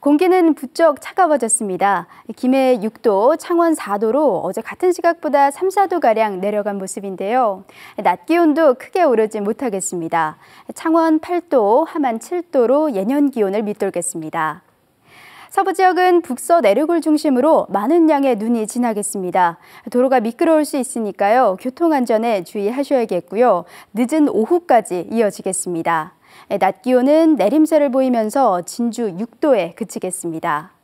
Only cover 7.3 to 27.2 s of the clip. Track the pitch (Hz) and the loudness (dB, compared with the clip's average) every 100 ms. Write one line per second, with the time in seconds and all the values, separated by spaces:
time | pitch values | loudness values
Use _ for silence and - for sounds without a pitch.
7.3 | 247 240 190 - - - - 196 180 - | 0 0 -2 -12 -20 -18 -4 -2 -2 0
8.3 | 330 339 294 320 247 - - 330 226 220 | 2 4 4 2 2 -2 0 2 2 0
9.3 | 220 202 226 262 196 185 180 165 170 156 | -2 -4 -4 -6 -6 -6 -6 -4 -2 -2
10.3 | 156 - - _ 240 330 330 330 311 - | -6 -20 -20 _ -8 0 2 2 0 0
11.3 | 349 - 277 202 240 320 330 269 226 - | -6 0 0 4 2 0 -2 -4 -4 -6
12.3 | 359 339 277 233 277 311 208 196 285 285 | -8 -4 0 2 2 0 -2 -2 0 0
13.3 | 247 202 202 208 202 196 180 170 170 156 | 0 -2 -2 -4 -4 -4 -4 -6 -8 -8
14.3 | 165 156 156 _ _ _ _ _ - - | -4 -4 -6 _ _ _ _ _ -20 -20
15.3 | - - - 381 349 381 359 370 349 330 | -20 -8 -4 -2 2 2 4 4 2 0
16.3 | 247 - 339 226 202 311 339 311 302 311 | -10 0 2 4 2 2 0 2 0 2
17.3 | 254 277 285 - 190 208 339 320 285 277 | 2 4 2 0 -4 0 2 4 2 0
18.3 | 233 220 240 214 247 240 208 202 208 185 | -2 -2 -2 -4 -4 -4 -2 -6 -6 -4
19.3 | 185 180 165 - - - 247 254 254 220 | 0 0 -2 -18 -20 -6 0 2 2 0
20.3 | 233 339 311 294 294 247 - 214 - 196 | -2 2 2 2 -4 -4 -6 -6 -2 0
21.3 | 240 240 185 254 254 339 302 240 220 233 | 2 2 0 -8 -2 0 0 0 0 0
22.3 | 214 170 214 202 247 277 277 226 180 - | -2 -4 -6 -4 -4 -2 0 0 -4 -4
23.3 | 196 247 185 - - - 202 240 311 294 | 0 2 2 -2 -20 -12 -4 -2 2 2
24.3 | - 220 349 349 240 208 180 165 226 214 | 0 0 0 2 2 2 -8 -6 -2 -2
25.3 | - - 185 - 170 165 165 156 _ _ | -2 -8 -6 -6 -6 -2 -2 -4 _ _
26.3 | - - 202 190 196 247 254 254 311 | -20 -8 -2 -2 -2 -2 0 2 4